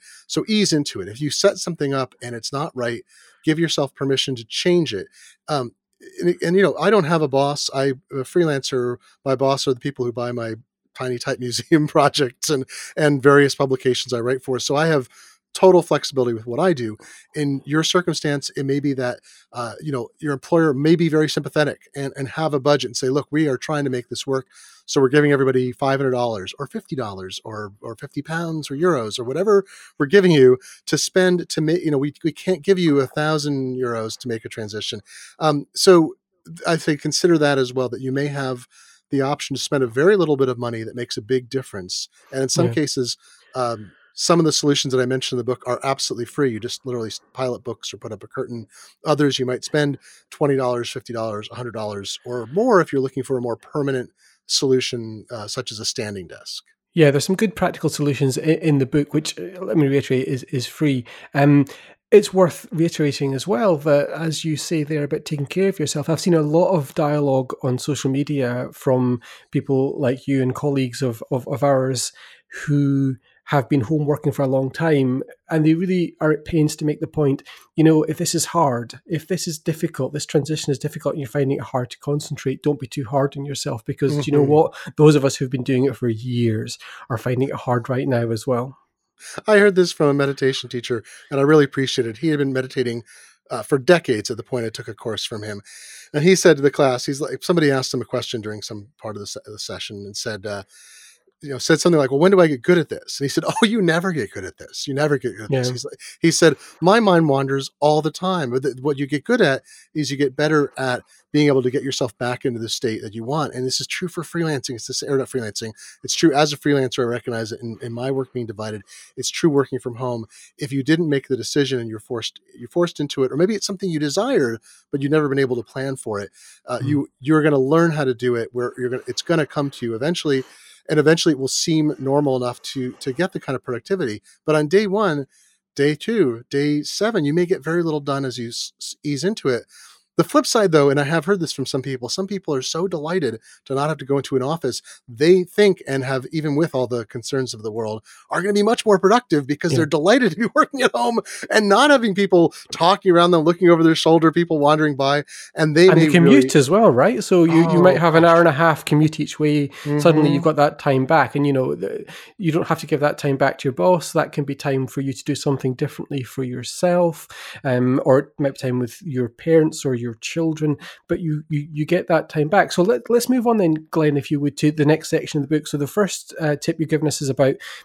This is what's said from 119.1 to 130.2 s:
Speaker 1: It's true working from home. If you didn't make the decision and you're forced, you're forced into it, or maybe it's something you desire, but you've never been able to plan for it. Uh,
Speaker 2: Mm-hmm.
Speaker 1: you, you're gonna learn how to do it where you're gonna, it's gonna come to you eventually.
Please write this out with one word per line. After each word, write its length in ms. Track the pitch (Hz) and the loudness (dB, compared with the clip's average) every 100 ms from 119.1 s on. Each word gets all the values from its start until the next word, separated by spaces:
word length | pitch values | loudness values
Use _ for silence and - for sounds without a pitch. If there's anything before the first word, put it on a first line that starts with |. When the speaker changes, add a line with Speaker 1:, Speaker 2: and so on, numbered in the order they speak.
| - | -10
Speaker 1:
It's 140 | 127 | -10
true 200 | - 170 | -2 2
working 280 | 139 131 127 | 2 0 -2
from 180 | 127 117 | -8 -8
home. 280 | 127 120 110 - - - | -6 -6 -8 -16 -20 -12
If 160 | 143 | -6
you 100 | 135 | -4
didn't 260 | 123 160 160 | 0 2 2
make 200 | 139 - | -2 -2
the 80 | 123 | -4
decision 420 | 110 147 131 131 | -2 -2 0 -2
and 100 | 113 | -6
you're 120 | 110 | -10
forced, 400 | - 120 - - _ - | -10 -8 -8 -12 _ -20
you're 120 | 120 | -6
forced 300 | 175 170 - | -2 -2 -2
into 240 | 147 - | -6 -2
it, 80 | 131 | -2
or 60 | 139 | 2
maybe 180 | 190 202 | 0 0
it's 120 | - | -4
something 220 | 202 190 | -6 -4
you 100 | 156 | -2
desire, 580 | 147 147 247 247 120 113 _ _ _ | -2 -2 0 0 0 -2 _ _ _
but 100 | 143 | -4
you've 100 | 139 | 0
never 160 | 156 147 | 0 2
been 100 | 135 | 0
able 160 | 135 120 | 0 -2
to 60 | |
plan 320 | 110 135 135 135 | -6 -8 -8 -8
for 220 | 117 101 | -6 -8
it. 120 | 101 _ - _ - | -8 _ -20 _ -8
Uh, 120 | 123 | -6
Speaker 2:
Mm-hmm. 100 | 123 | -2
Speaker 1:
you, 200 | 147 - _ | -2 -2 _
you're 220 | 127 156 | 0 2
gonna 160 | 151 143 | 4 2
learn 320 | 131 160 170 | 4 4 4
how 120 | 156 131 | 2 -2
to 80 | 117 | -2
do 200 | 123 120 | -2 -2
it 140 | 110 | -4
where 200 | 123 120 - | -4 -6 -6
you're 120 | 123 | -6
gonna, 140 | 123 - | -6 -8
it's 140 | - | -8
gonna 220 | - 165 143 | -2 0 0
come 220 | 156 143 | -4 -6
to 140 | - 117 | -6 -6
you 80 | 110 | -4
eventually. 480 | 143 175 | -4 -2